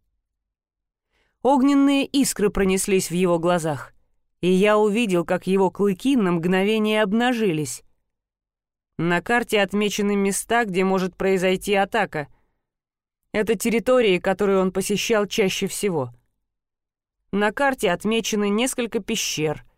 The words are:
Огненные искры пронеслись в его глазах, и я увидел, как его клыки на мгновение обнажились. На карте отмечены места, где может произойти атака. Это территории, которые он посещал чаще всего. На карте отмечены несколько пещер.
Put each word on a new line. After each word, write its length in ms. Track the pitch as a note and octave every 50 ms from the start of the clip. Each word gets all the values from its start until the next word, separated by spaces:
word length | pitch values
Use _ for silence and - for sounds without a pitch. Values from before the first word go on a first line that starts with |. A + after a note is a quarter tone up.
| _ _ _ _ _ _ _ _ _ _ _ _ _ _ _ _ _ _ _ _ _ _ _ _ _ _ _ _
Огненные 640 | - B3+ C#4+ B3+ C4 C#4+ C#4+ C#4 C#4 C#4+ C#4 C#4 -
искры 440 | - - C#4 A#3+ - - - G3+ G3+
пронеслись 600 | F3+ F#3+ G3 F#3+ F#3+ F#3+ - G#3 F#3+ F#3 - -
в 40 | E3+
его 260 | F3+ F#3 F3 F3 E3
глазах, 540 | E3 F3 F3 F3 D3+ D#3+ C#3+ B2 - - _ _ _ _ _ _ _ _ _ -
и 100 | E3 F3+
я 260 | F#3+ F#3 G3+ G#3 G#3+
увидел, 480 | G#3+ G#3+ G#3+ G3 A#3 A#3+ G3 F3+ F3 E3+
как 220 | - F3+ F3 -
его 240 | F#3 F#3+ G3 G3 F3+
клыки 440 | - - G#3 G3+ F#3 - - C4 C#4+
на 160 | A#3+ G3 F3 F3+
мгновение 680 | E3 D#3+ F3+ F#3 F#3 F#3+ G#3 A3 A3 G#3+ G#3+ G#3+ G#3+
обнажились. 800 | A3 F#3+ G#3 A#3 A#3+ B3+ B3+ A3+ A3 F#3+ D#3+ D3+ D3 B2+ - - _ _ _ _ _ _ _ _ _ _ _ _ _ _ _ _ _ _ _ _ _ _ - -
На 220 | D#3+ F3 F3 F3
карте 400 | F3 - A#3+ A#3+ A#3+ - A3+ G#3
отмечены 540 | G3 G3 G3+ G#3 G#3 G#3 - - G3+ G3+ G3+
места, 500 | G3+ G3 G3 G3 - - - A3+ A#3 A#3+
где 180 | G3+ F3 F#3+ F#3+
может 320 | F#3+ F#3+ F#3+ F#3 F3+ -
произойти 600 | - F#3+ F#3+ F#3+ F3+ F3+ F#3 F#3 F3+ - G3 G3+
атака. 520 | G3 G3+ G3 - A3+ F#3+ - - D#3 C#3 - - _ _ _ _ _ _ _ _ _ _ _ _ _ _ _ _ _ _ _
Это 240 | - G#3 G#3+ G#3 A#3
территории, 640 | F#3+ - A#3 G#3 A#3 - B3 B3+ B3+ A#3 G3+ F3+
которые 420 | F3 - G3 F#3+ - G3+ G3 G3 F#3+
он 120 | F#3 F#3
посещал 560 | - G3 F#3+ - G#3 F#3 - - A3+ G#3 G#3
чаще 400 | G3 - A3+ G3 F#3+ - - G3
всего. 440 | F3 - - G3+ G3+ E3+ C#3+ B2+ A#2+ A#2+ _ _ _ _ _ _ _ _ _ _ _ _ _ _ _ _ _ _ _ _ _ _ -
На 200 | - G3+ G#3 G#3+
карте 400 | G#3+ - C#4+ C4+ C4 - - F#3
отмечены 580 | F3 F3 - G#3+ A3+ A3+ A3 - A3 G#3 G#3 G3+
несколько 500 | G3+ A3 B3 C4+ - - A#3+ G3 - A3+
пещер. 640 | - - A3+ - - - - D3+ D3+ D3+ D3 - - - _